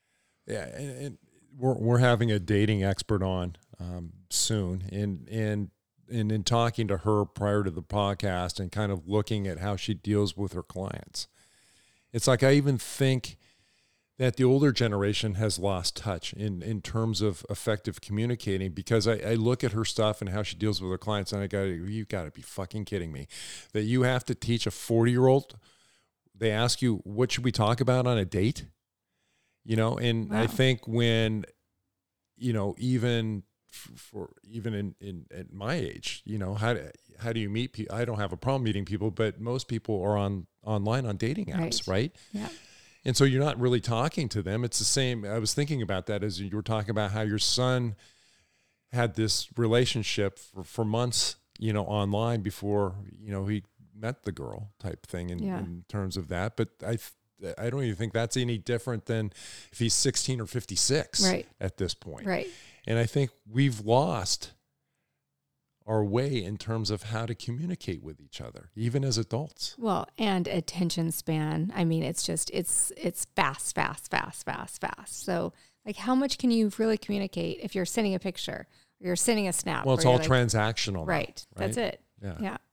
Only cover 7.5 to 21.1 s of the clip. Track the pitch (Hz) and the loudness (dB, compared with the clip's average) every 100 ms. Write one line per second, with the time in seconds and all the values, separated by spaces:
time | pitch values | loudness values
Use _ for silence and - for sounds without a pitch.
7.5 | 104 95 82 82 104 101 98 101 90 90 | 2 0 -4 -4 -2 0 0 -2 -2 -2
8.5 | - 92 104 104 95 80 104 101 107 98 | -4 -6 -2 -2 -2 0 0 0 -2 -2
9.5 | 78 98 95 - 104 104 104 101 - 101 | -4 -4 -4 -4 -4 0 2 2 -2 -6
10.5 | 90 - 90 95 - - - - _ _ | -6 -8 -8 -8 -8 -10 -12 -12 _ _
11.5 | _ _ _ _ _ _ 117 - 123 135 | _ _ _ _ _ _ -2 2 4 6
12.5 | 143 143 127 - - 135 131 - - _ | 6 4 0 -2 0 2 2 -2 -14 _
13.5 | _ _ _ _ _ _ - 127 - 127 | _ _ _ _ _ _ 0 0 4 6
14.5 | 139 143 110 117 101 101 107 110 95 110 | 8 6 6 2 4 2 2 0 0 0
15.5 | 87 98 92 87 - 107 85 - - 107 | 2 0 0 -2 -4 -4 -4 -6 -6 -4
16.5 | 90 95 107 - 113 113 92 104 87 - | -4 -4 -6 -4 -2 0 2 0 -2 -6
17.5 | 101 - 104 - - - 104 120 123 104 | -4 -2 -2 -2 -8 -6 -2 0 -2 -2
18.5 | 95 95 82 - 113 101 107 104 117 113 | -2 -2 -6 2 2 4 0 0 2 2
19.5 | 123 127 110 110 - 107 104 98 107 104 | 2 0 0 -2 2 2 2 -2 -4 -4
20.5 | - 107 92 92 92 - | -2 -2 0 -2 -4 -2